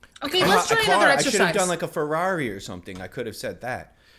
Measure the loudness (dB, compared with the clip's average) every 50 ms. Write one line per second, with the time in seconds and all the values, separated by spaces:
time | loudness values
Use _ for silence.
0 | -20 -20 _ -12 -8 -2 0 2 4 4 4 4 4 2 2 2 2 4 4 4
1 | 6 4 4 4 2 2 2 2 2 2 2 2 0 0 0 -2 -4 -6 -4 -4
2 | -2 -2 -2 -2 0 0 -2 -2 -2 -4 -4 -8 -10 -10 -12 -12 -12 -12 -12 -12
3 | -12 -10 -8 -8 -8 -8 -8 -8 -8 -10 -8 -8 -8 -8 -8 -8 -10 -14 _ _
4 | _ _ _